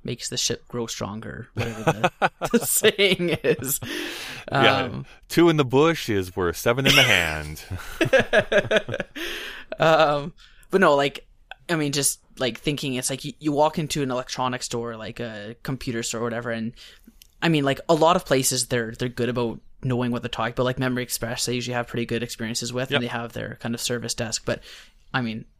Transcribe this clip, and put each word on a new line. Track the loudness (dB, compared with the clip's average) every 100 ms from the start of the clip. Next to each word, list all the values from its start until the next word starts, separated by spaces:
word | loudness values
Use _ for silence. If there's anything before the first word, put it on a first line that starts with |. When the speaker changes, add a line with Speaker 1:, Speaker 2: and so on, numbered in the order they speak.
Speaker 1:
makes | -8 -8 -6
the | -2
ship | -2 -4 -6
grow | -8 -6
stronger, | -6 -6 -8 -12 -14 -12
whatever | -6 -4 0
the, | 0 2 0 2 -2 _
<laughs> | 0
Speaker 2:
<laughs> |
Speaker 1:
the | 0 2
saying | 4 4 4 4 4 0 0
is. | 2 0 0 -4 -4 -6 -6 -8 -12 -12 -4
Speaker 2:
Yeah, | 4 4 4 -2
Speaker 1:
Um, | -6 -12 -16 -2
Speaker 2:
two | 6 6
in | 6
the |
bush | 4 6 4 2 0
is | -2 -2
worth | -2 -2 0
seven | 0 2 4
in | 4
the |
hand. | 6 4 2 -2 -6 -12 -10 -10 -10 -2
Speaker 1:
<laughs> | 2 4 4 2 4 0 2 0 0 -8 -8 -8 -10 -8 -10 -14 -14 0
Um, | 4 6 6 4 -2 -12 -20 -20 -2
but | 4
no, | 6
like, | 6 4 -2 -18 _ _ -20 -2
I | 0
mean, | 0
just, | 0 -2 -2 _ -4
like, | -4 -2
thinking, | -4 -2 -4
it's | -4 -4
like | -6
you, | -8 -4
you | -2
walk | 2 2 2
into | -4 -2
an | -2
electronics | -2 -4 -4 -4 -4 -6
store, | -6 -6 -10
like | -12 -8
a | -10 -8 -12 -12
computer | -8 -6 -4 -4
store | -4 -4
or |
whatever, | -4 -4 -4
and, | -4 -4 -8 -20 -20 -20 _ -20 _
I | 2
mean, | 4
like, | 2 0 2
a |
lot | 4 6 4
of | 4
places, | 2 2 0 0
they're, | 0 -2 -4
they're | -6
good | -2 -2
about | 0 -2 -4 -14 -8
knowing | -2 0 0
what | -2
they're | -4
talking | -4 -4
about, | 0
like | 0 0
Memory | -2 -2
Express, | -4 -6 -6 -4 -2
they |
usually | -2 -2
have | -4 -4
pretty | -4 -2
good | -4
experiences | -4 -6 -6 -4 -4
with, | -4 -2
Speaker 2:
Yep. | -2
Speaker 1:
and |
they | -2
have | -6 -8
their | -8 -10 -8
kind | -6
of | -4
service | -4 -4 -4
desk, | -6 -6 -6
but, | -6 -6 -8 -20 -20 _ -8
I | -4
mean | -4 -6 -12 _